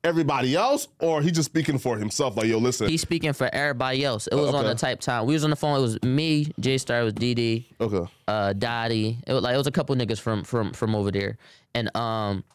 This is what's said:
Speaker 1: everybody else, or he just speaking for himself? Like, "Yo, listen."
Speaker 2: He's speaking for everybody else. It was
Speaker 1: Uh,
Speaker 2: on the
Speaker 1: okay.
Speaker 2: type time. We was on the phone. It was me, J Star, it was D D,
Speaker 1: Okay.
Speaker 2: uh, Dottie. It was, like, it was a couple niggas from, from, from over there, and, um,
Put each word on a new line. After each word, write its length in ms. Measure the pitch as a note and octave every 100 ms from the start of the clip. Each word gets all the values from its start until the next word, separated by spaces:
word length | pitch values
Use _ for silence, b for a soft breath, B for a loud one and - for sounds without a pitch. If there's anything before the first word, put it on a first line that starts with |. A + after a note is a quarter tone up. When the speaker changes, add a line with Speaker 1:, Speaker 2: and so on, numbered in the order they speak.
Speaker 1:
everybody 520 | E3 E3 D3 C#3 B2+ D#3
else, 320 | A#3+ D4 - _
or 220 | E3 D#3+
he 100 | D#3
just 140 | E3 D3+
speaking 280 | D#3+ D#3 C3+
for 200 | A2+ F#2+
himself? 400 | G#2 - C3+ G#2
Like, 100 | A2+
"Yo, 100 | A2
listen." 280 | B2 A#2+ G#2+
Speaker 2:
He's 140 | D#3+
speaking 320 | - E3+ D#3
for 160 | C3+ B2+
everybody 500 | - D3 B2 C3 C3 C#3
else. 220 | A2 -
It 80 | C#3
was 180 | C#3+
Speaker 1:
Uh, 40 | C#3+
Speaker 2:
on 60 | C3+
the 40 |
Speaker 1:
okay. 80 | A#2
Speaker 2:
type 200 | C3+ -
time. 260 | - A#2+ A2+
We 80 |
was 100 | D#3
on 60 | D3+
the 60 | D3+
phone. 220 | D3+ C#3+
It 40 |
was 200 | B2 A2
me, 480 | B2 C3+ D#3+ D3+ D3 -
J 180 | C3 C3+
Star, 240 | - A#2+
it 20 | A#2
was 80 |
D 200 | G#2+ B2
D, 340 | A#2+ A#2 A2+ B2 _
Speaker 1:
Okay. 240 | A2+ G2 E2+ _ -
Speaker 2:
uh, 260 | G#2+ G2+
Dottie. 640 | G2 A#2 A#2 A2+ A2+ G#2+ A#2 -
It 80 |
was, 80 | C3
like, 120 | A#2 B2+
it 20 |
was 100 | C#3
a 40 |
couple 240 | E3+ C#3+ C3
niggas 240 | A2 A2
from, 240 | - A2
from, 300 | - A#2+ G#2
from 200 | - A2
over 160 | A2 G2+
there, 260 | G2 G2 A2 B B B
and, 220 | A#2+ A2+ A2
um, 480 | A#2 A2 G#2 G2 -